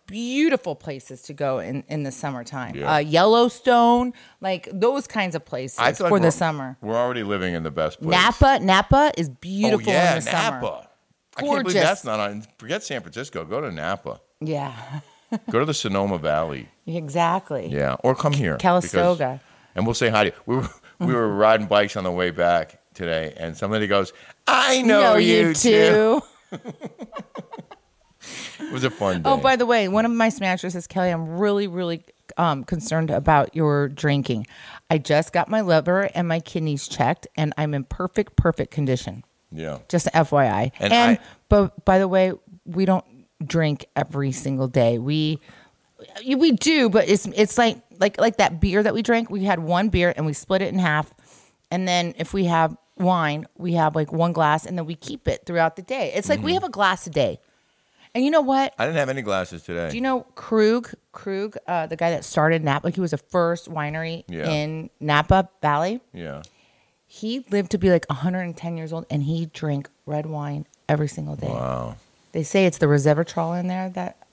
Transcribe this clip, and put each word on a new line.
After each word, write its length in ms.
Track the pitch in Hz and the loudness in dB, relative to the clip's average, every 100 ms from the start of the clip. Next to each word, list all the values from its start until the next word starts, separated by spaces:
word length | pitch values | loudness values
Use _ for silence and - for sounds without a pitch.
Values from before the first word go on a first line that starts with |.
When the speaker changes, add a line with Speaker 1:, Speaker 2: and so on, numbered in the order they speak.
| - | -16
Speaker 1:
beautiful 680 | 208 240 269 320 277 175 143 | -10 -4 0 2 0 -2 -10
places 480 | 165 135 - - | -10 -12 -12 -16
to 100 | - | -14
go 240 | 139 143 131 | -6 -2 -2
in, 240 | 87 170 - | -4 -8 -8
in 160 | 151 | -6
the 80 | 139 | -6
summertime. 640 | - 143 127 120 139 117 139 | -6 -8 -8 -10 -10 -10 -6
Speaker 2:
Yeah. 180 | 147 151 | -2 0
Speaker 1:
Uh, 20 | |
Yellowstone, 1120 | 151 160 202 233 240 - 254 240 233 240 247 - - _ | 2 4 6 6 4 0 2 4 6 4 0 -6 -16 _
like, 300 | 190 185 - | -6 -6 -6
those 360 | 190 226 277 - | -2 0 0 -2
kinds 260 | 220 185 160 | -4 -4 -4
of 80 | |
places 360 | - 131 131 - | -6 -8 -6 0
Speaker 2:
I 140 | 120 | 2
feel 120 | 143 240 | 2 2
like 60 | |
Speaker 1:
for 80 | 202 | 4
the 80 | 170 | 4
Speaker 2:
we're, 40 | |
Speaker 1:
summer. 460 | - 165 151 131 131 | 2 0 -4 -8 -10
Speaker 2:
we're 140 | 101 117 | -4 -2
already 280 | 123 123 | 0 -2
living 320 | 101 101 92 85 | -2 -2 -2 -4
in 80 | |
the 80 | 80 | -4
best 280 | 73 78 - | -2 -4 -4
place. 120 | 160 | 0
Speaker 1:
Napa, 480 | 180 202 233 269 269 | 2 2 4 4 4
Napa 480 | 190 190 - - 202 - | 4 2 4 4 4 2
is 120 | 160 | -4
beautiful 600 | 123 175 196 208 214 110 | -6 -10 -2 0 0 2
Speaker 2:
Oh, 20 | |
yeah, 160 | 147 175 | 2 2
Speaker 1:
in 40 | 131 | 2
the 40 | - | 0
summer. 320 | 170 220 131 | -2 -2 -2
Speaker 2:
Napa. 260 | 113 69 - _ _ _ _ - | -6 -8 -14 _ _ _ _ -6
I 40 | |
can't 100 | 294 | -2
believe 120 | 269 | 0
Speaker 1:
Gorgeous. 200 | 202 190 | 2 2
Speaker 2:
that's 200 | 151 196 123 | 2 0 -2
not 140 | 107 | -4
on. 240 | 104 104 110 _ | -4 -6 -14 _
Forget 220 | 110 190 | -8 -8
San 180 | - 131 | -6 -10
Francisco. 420 | 85 117 143 - | -10 -12 -10 -10
Go 160 | 80 117 | -8 -6
to 100 | 147 | -6
Napa. 500 | 80 80 98 - - _ - | -6 -6 -6 -8 -14 _ -12
Speaker 1:
Yeah. 340 | 156 147 139 113 117 147 - _ | -6 -6 -8 -12 -14 -14 -14 _
<laughs> 320 | _ 220 - | _ -10 -4
Speaker 2:
Go 80 | 110 | -2
to 60 | 151 | -2
the 80 | |
Sonoma 440 | 143 107 98 101 90 | -2 -2 0 0 -2
Valley. 520 | 78 76 82 67 53 _ - | 0 0 -2 -6 -12 _ -10
Speaker 1:
Exactly. 800 | 170 151 165 170 190 - 139 82 | -8 -6 -2 0 -2 -4 -8 -4
Speaker 2:
Yeah, 280 | 71 69 64 123 | -2 -2 -2 0
or 100 | 127 | 0
come 160 | 147 | 0
here, 240 | 143 95 69 | 0 0 0
Speaker 1:
Calistoga. 840 | 185 180 175 - 175 170 131 135 | 2 2 2 0 2 0 -2 -6
Speaker 2:
because, 80 | - _ _ 95 | -14 _ _ -4
and 100 | 110 | -2
we'll 100 | 110 | 0
say 120 | 120 | 2
hi 160 | 110 101 | 4 2
to 40 | |
you. 60 | - - | -2 -4
We 100 | 127 | -4
were, 120 | 113 - - - | -4 -10 -20 -6
we 140 | 175 | -2
were 140 | 123 110 101 | 0 0 4
riding 320 | 107 113 101 | 4 4 4
bikes 300 | 104 101 107 | 2 2 -2
on 80 | 92 | -4
the 60 | |
way 180 | 90 90 | -2 -2
back 480 | 85 87 85 80 - _ | 0 2 2 0 -10 _
today, 400 | - 87 80 80 - | -10 -4 -4 -4 -8
and 220 | 82 78 | -10 -6
somebody 280 | 101 107 104 | -4 -2 0
goes, 260 | 101 92 - - - - | 0 0 -6 -20 -8 0
"I 340 | 262 262 262 | 2 4 2
know 180 | 233 208 | 4 6
Speaker 1:
Know 140 | 196 214 | 6 6
Speaker 2:
you 300 | - - 208 | 6 4 4
Speaker 1:
you 60 | 156 | 4
Speaker 2:
too." 640 | 240 214 214 208 220 269 - _ _ | 4 6 6 6 4 2 -2 _ _
Speaker 1:
too. 80 | - | -14
Speaker 2:
<laughs> 100 | 240 - 294 - 262 - - - - 453 - - _ _ _ _ - - - - | -14 -14 -14 -14 -16 -16 -16 -16 -16 -18 -18 -20 _ _ _ _ -16 -14 -14 -12
It 120 | 311 | -10
was 120 | 127 | -4
a 60 | 127 | -2
fun 320 | - 98 90 | 0 0 0
day. 80 | 82 | 2
Speaker 1:
Oh, 80 | 269 | 2
by 180 | 269 254 | 4 4
the 100 | 240 | 4
way, 220 | 233 190 | 2 2
one 180 | 208 233 | 2 2
of 60 | |
my 180 | 233 226 | 2 0
smashes 460 | - 190 185 185 175 | 0 -2 -2 -4 -8
is, 120 | - | -6
Kelly, 240 | 190 180 | -2 0
I'm 260 | 165 160 170 | 0 -4 -2
really, 300 | 208 202 202 | 0 0 -2
really, 360 | 175 175 165 - _ - - | -4 -4 -6 -10 _ -10 -2
um, 260 | 170 139 | 0 0
concerned 480 | - 170 - 160 160 | -2 -6 -2 -2 0
about 440 | - 143 147 - 160 | 0 4 4 4 0
your 340 | 151 143 147 | 2 2 0
drinking. 580 | 143 151 143 - 113 - - - - - | -2 0 0 0 -4 -6 -14 -20 -12 -2
I 80 | 160 | -2
just 360 | - 151 165 | 2 0 2
got 160 | 175 - | -2 -2
my 120 | 220 | 0
liver 480 | 190 160 160 185 196 170 | 2 2 2 0 0 -2
and 120 | 175 | -2
my 120 | 165 | -2
kidneys 480 | - 175 160 143 - | -4 -4 -2 -4 -4
checked, 400 | - 127 160 - - | -2 0 -2 -6 -4
and 180 | 151 - | -4 -2
I'm 160 | 151 | -4
in 100 | 143 | -4
perfect, 520 | 131 - 185 - 208 - | -6 -6 -4 -2 -2 2
perfect 360 | 170 - 135 | 2 0 -4
condition. 520 | - 139 127 - 110 - _ _ | -2 0 -2 -4 -12 -16 _ _
Speaker 2:
Yeah. 280 | 78 80 71 - | -10 -10 -10 -4
Speaker 1:
Just 180 | 175 - | -2 0
F 180 | 165 151 | 2 2
Y 160 | 143 127 | 4 4
I. 240 | 98 123 - | 2 -2 -2
Speaker 2:
And 120 | 104 | 2
Speaker 1:
And, 240 | 233 240 233 | 4 6 4
Speaker 2:
I 40 | - - - | 0 -12 2
Speaker 1:
but 360 | 208 190 - - | 2 2 0 2
by 140 | 190 | 4
the 80 | 190 | 4
way, 260 | 185 185 - _ 180 - | 4 2 0 _ -20 -8
we 200 | 175 190 | 0 2
don't 200 | 185 - 117 _ - 151 | 2 -2 -18 _ -12 -4
drink 400 | 165 156 143 - 147 | 0 0 -2 -6 -6
every 360 | 147 139 139 | -4 -2 -4
single 360 | 131 139 135 131 | -4 -4 -2 0
day. 300 | 131 117 117 | 2 2 2
We, 420 | 127 156 156 151 - - _ _ _ _ - - 254 | 0 0 0 -2 -8 -20 _ _ _ _ -20 -10 -2
we 260 | 269 320 | 2 4
do, 360 | 240 285 311 233 | 4 4 4 6
but 180 | 202 156 | 4 4
it's, 200 | 202 202 | 2 2
it's 300 | 196 214 - | 0 2 2
like, 180 | 233 - - - | 0 0 -8 -2
like, 180 | 208 - | 0 2
like 180 | 233 - | 2 4
that 220 | 185 165 | 2 2
beer 220 | 196 196 | 0 2
that 120 | 214 | 2
we 100 | 226 | 0
drank. 260 | 226 233 226 | 2 0 0
We 140 | 202 | -2
had 160 | 196 175 | 0 0
one 300 | 165 175 214 | 0 0 2
beer 240 | 180 175 - | 2 2 2
and 100 | 156 | -2
we 80 | |
split 280 | 143 - 190 | -4 -2 0
it 100 | 196 | 0
in 60 | 190 | 0
half. 340 | 175 151 156 _ _ - _ _ - | 0 0 -2 _ _ -20 _ _ -8
And 180 | 180 185 | -4 0
then 280 | 180 175 - | 0 0 -4
if 160 | 165 | -6
we 120 | 196 175 | -2 2
have 300 | 165 160 - _ - | 2 2 -2 _ -2
wine, 480 | 180 180 151 151 - - | 0 2 0 -2 -6 -10
we 160 | 175 | -2
have, 220 | 170 156 156 | 0 2 0
like, 160 | 151 | -2
one 220 | 165 170 | 0 0
glass, 320 | 165 151 156 - | 2 2 2 -2
and 120 | 180 | -8
then 80 | 160 | -8
we 80 | 170 | -10
keep 320 | - 277 - | -12 -8 -6
it 180 | - - | -6 -4
throughout 300 | 170 165 196 | 0 0 -2
the 60 | |
day. 280 | 185 262 175 190 | -8 -6 -4 -4
It's 140 | - | -2
like 100 | 294 | -2
we 60 | 294 | 0
Speaker 2:
Mm-hmm. 20 | 370 | -2
Speaker 1:
have 80 | |
a 60 | 370 | -2
glass 360 | 202 196 185 175 | 0 0 0 -2
a 40 | |
day. 280 | 151 117 76 _ _ _ _ _ _ _ | 0 0 -2 _ _ _ _ _ _ _
And 100 | 240 | -2
you 80 | 269 | 2
know 100 | 320 | 2
what? 320 | 269 269 269 - | 2 2 0 -2
Speaker 2:
I 60 | 123 | -2
didn't 100 | 160 | 0
have 120 | 131 | -2
any 120 | 135 | -2
glasses 400 | 104 95 90 85 | -2 -2 -2 -8
today. 260 | - 85 82 | -10 -6 -6
Speaker 1:
Do 60 | 233 | -4
you 40 | |
know 200 | 262 254 - - | -2 -4 -6 -16
Krug? 580 | - 220 214 240 233 - _ | -2 2 4 2 -2 -14 _
Krug, 460 | - 202 190 208 - - | -16 -10 -8 -8 -10 -6
uh, 200 | 175 160 | -4 -4
the 100 | 165 | -2
guy 140 | 170 | -2
that 120 | 160 | -2
started 400 | - - 156 165 | -4 2 2 2
Napa, 240 | 151 143 170 | 0 0 -2
like, 80 | 180 | -4
he 60 | |
was 100 | 175 | -2
the 60 | 143 | -4
first 520 | - 180 170 170 - | -4 0 0 -2 -6
winery 540 | 160 147 156 165 165 - | -8 -6 -6 -8 -10 -10
Speaker 2:
Yeah. 200 | 87 156 | -6 -4
Speaker 1:
in 400 | 151 151 160 156 - | -2 -4 -6 -10 -8
Napa 480 | 151 147 160 190 185 _ | 0 2 4 2 2 _
Valley. 380 | 151 147 180 247 - | -2 0 -2 -4 -10
Speaker 2:
Yeah. 280 | 90 80 71 - _ _ _ _ _ _ | -14 -12 -12 -14 _ _ _ _ _ _
Speaker 1:
He 360 | - 214 254 247 | -12 -8 -8 -4
lived 220 | 202 185 | -2 -2
to 60 | 202 | 0
be, 120 | 185 | 4
like, 160 | 170 - | 2 2
a 40 | |
hundred 280 | 139 170 185 | -4 -2 -4
and 120 | 175 165 | -6 -8
ten 220 | 170 170 | -8 -8
years 160 | 160 | -8
old, 120 | 165 - | -10 -6
and 120 | 147 | -4
he 240 | 143 160 165 | -2 -2 -6
drank 420 | - 156 143 143 _ - | -6 -6 -6 -8 _ -8
red 220 | 151 156 | -6 -6
wine 380 | 151 147 147 151 _ - | -8 -8 -8 -10 _ -2
every 220 | 151 151 | -2 -2
single 260 | - 76 73 | -6 -8 -8
day. 120 | 64 | -6
Speaker 2:
Wow. 480 | 58 64 64 60 - _ _ _ | -6 -4 -4 -6 -12 _ _ _
Speaker 1:
They 120 | 165 | -8
say 220 | 151 196 185 | -2 2 2
it's 120 | - | 4
the 80 | 151 | 4
resveratrol 720 | 147 143 147 170 - 165 175 | 4 4 2 0 -4 -4 -4
in 80 | 180 | -4
there 220 | 185 185 | -6 -6
that 260 | 180 180 - _ | -8 -10 -12 _